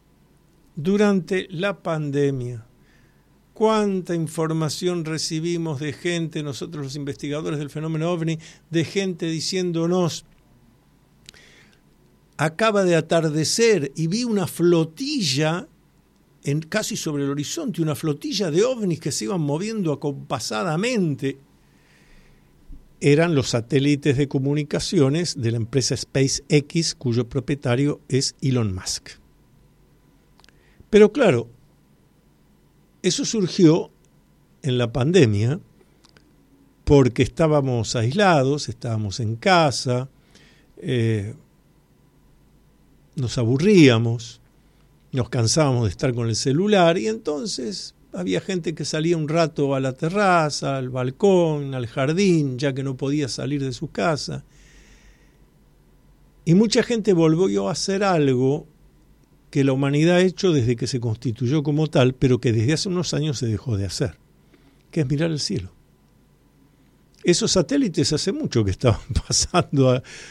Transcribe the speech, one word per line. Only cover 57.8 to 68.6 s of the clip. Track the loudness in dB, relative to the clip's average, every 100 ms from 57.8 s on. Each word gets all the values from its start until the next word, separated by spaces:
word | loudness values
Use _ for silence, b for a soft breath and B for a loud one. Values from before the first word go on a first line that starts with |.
| -4 -2
algo | 0 2 2 2 0 -2 -6 _ _ _ _ _ _ _ _
que | 0
la | 0
humanidad | 2 0 2 4 4
ha |
hecho | 2 2 0
desde | 2 2 0
que | -2
se | -4
constituyó | -4 -4 -6 -4 -2 0
como | 0 0 2
tal, | 4 2
pero | 2 2 2
que | 2
desde | 0 2
hace | 0 -2
unos | -4 -2
años | -2 -4 -4
se | -4
dejó | -4 -4 -4
de | -4
hacer, | -4 -6 -6 _ _ _ b b b _
que | -4
es | -2
mirar | 0 -2
el | -2
cielo. | -4 -6 -8 -14 _ _ _ _ _ _ _ _ _ _ _ _ _ _
Esos | 0 2 2
satélites | 2 2 0 0 0 0
hace | 0 -2
mucho | -4 -2 0